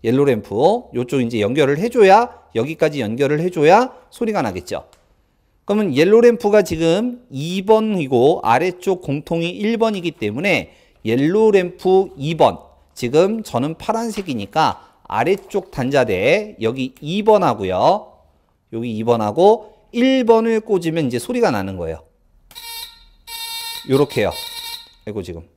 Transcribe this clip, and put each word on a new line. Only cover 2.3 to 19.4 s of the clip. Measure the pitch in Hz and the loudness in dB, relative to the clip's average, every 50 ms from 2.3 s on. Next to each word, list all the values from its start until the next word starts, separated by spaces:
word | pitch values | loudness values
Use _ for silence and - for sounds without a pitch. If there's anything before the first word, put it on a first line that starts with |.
| - - _ _ _ | -6 -20 _ _ _
여기까지 | 113 120 147 160 - 165 156 151 143 | -4 -4 -4 -2 -2 -2 -2 0 -2
연결을 | 113 101 113 123 143 135 151 151 | -4 -4 -2 -2 0 0 0 -2
해줘야 | 165 180 180 170 147 156 180 220 254 254 - - _ _ | -2 -4 -2 2 4 6 6 6 4 0 -6 -18 _ _
소리가 | - - 240 220 214 190 | -8 -6 -4 -2 -2 -2
나겠죠. | 139 107 90 92 - - 98 78 - _ _ _ _ _ _ _ _ _ _ _ _ _ _ _ _ | -2 -4 -4 -6 -8 -8 -10 -10 -10 _ _ _ _ _ _ _ _ _ _ _ _ _ _ _ _
그러면 | - 202 214 214 185 127 | -2 -2 0 0 0 2
옐로 | 135 160 185 214 233 | 2 4 6 6 6
램프가 | 240 240 240 233 - 208 202 214 | 6 6 4 4 0 2 4 4
지금 | 202 - 170 160 165 165 170 196 233 247 240 - _ _ | 2 2 -2 -2 0 0 0 0 -2 -4 -6 -10 _ _
이 | 135 135 143 165 180 196 | -10 -8 -6 -6 -6 -6
번이고 | 190 202 220 220 220 220 208 185 151 131 135 117 123 147 175 - | 2 2 2 2 4 0 -2 -4 -2 0 2 2 4 4 2 2
아래쪽 | - 110 117 131 165 185 180 - - 196 190 180 | 0 0 2 2 2 -2 -4 -4 -4 -4 -4 -4
공통이 | - - 139 151 151 - 170 165 165 175 | -4 -6 -6 -6 -4 -4 -4 -4 -4 -6
일 | 180 196 208 214 233 220 | -6 -4 -4 -4 -2 0
번이기 | 226 220 214 190 170 170 | -2 -2 -2 -4 -6 -8
때문에 | 147 _ - 104 104 127 175 202 175 117 80 - _ _ _ _ _ _ _ | -6 _ -6 -6 -6 -4 -2 0 0 0 -2 -6 _ _ _ _ _ _ _
옐로 | 110 113 127 139 156 185 214 220 220 | -2 0 0 0 0 2 4 4 4
램프 | 202 196 180 175 175 - - 185 185 190 190 180 - | 4 4 2 0 -8 -4 0 4 4 4 2 0 -6
이 | 143 139 151 170 | -10 -6 -6 2
번. | 151 123 117 92 - - _ _ _ _ _ _ | 4 2 2 2 -2 -14 _ _ _ _ _ _
지금 | - - 120 131 156 180 196 226 226 | -8 -6 0 2 2 2 2 0 -6
저는 | 208 - - 120 131 151 160 | -8 -6 -4 -4 -2 -4 -6
파란색이니까 | _ - - 214 226 233 233 214 214 196 175 131 113 101 - - 156 156 120 90 - - _ _ _ _ | _ -6 -4 -4 -4 -4 -6 -8 -8 -8 -6 -6 -8 -8 -4 0 0 0 0 0 -4 -14 _ _ _ _
아래쪽 | - - 107 123 160 202 190 - - - 196 - - | -6 -2 -2 0 0 0 -2 -4 -6 -6 -6 -6 -6
단자대 | - - 127 127 139 139 127 113 98 90 101 131 165 208 208 214 - - | -6 -6 -4 0 2 2 2 2 0 0 2 2 2 2 0 -6 -10 -4
여기 | 107 110 123 135 127 131 _ _ | -4 -4 -4 -4 -8 -8 _ _
이 | 147 147 175 208 | -10 -6 -6 -2
번하고요. | 202 220 214 202 185 147 117 101 98 92 92 92 107 151 185 208 - - _ _ _ _ _ _ _ _ _ _ _ _ | 2 4 4 4 4 0 0 -2 -4 -4 0 2 2 2 2 2 -2 -12 _ _ _ _ _ _ _ _ _ _ _ _
여기 | - 113 117 123 110 | -10 -8 -8 -6 -6
이 | 107 110 | -4 0
번하고 | 117 120 113 110 104 104 147 | 0 0 0 0 -2 0 4